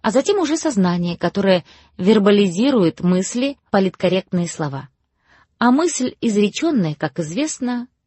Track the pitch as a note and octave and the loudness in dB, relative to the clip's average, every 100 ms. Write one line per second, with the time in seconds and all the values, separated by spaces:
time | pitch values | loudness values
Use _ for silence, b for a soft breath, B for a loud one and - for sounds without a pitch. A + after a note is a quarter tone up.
0 | - A3 C#4+ G#4 D4+ D#4+ D#4+ G#3 F3+ F3 | 0 0 0 0 0 -2 -2 0 0 0
1 | F3 E3+ E3+ G3 G3 F3+ b b b - | -4 -4 -4 0 2 0 b b b -2
2 | F#3 G#3+ G3+ G3+ G3 E3+ C4+ B3+ E3 - | 2 4 4 4 2 2 2 2 2 0
3 | F3 F3+ F#3+ A#3+ C#4 C#4 _ G3+ F#3+ - | 0 0 -2 -4 -4 -6 _ 0 0 -2
4 | F#3 F#3 - F3+ E3+ - D3 C3+ C#3 _ | -2 -2 -2 -4 -4 -6 -8 -8 -14 _
5 | _ b b b b _ A#3+ C4 E4+ - | _ b b b b _ 2 2 0 -2
6 | B3+ - A#3 G#3 G#3 - E4 C#4 D#3+ D3+ | -6 -4 -2 0 0 0 -2 0 -2 -2
7 | D#3 - D#3 F3+ D#4 - B3 B3 B3 _ | -6 -6 -6 -4 -6 -4 -6 -6 -8 _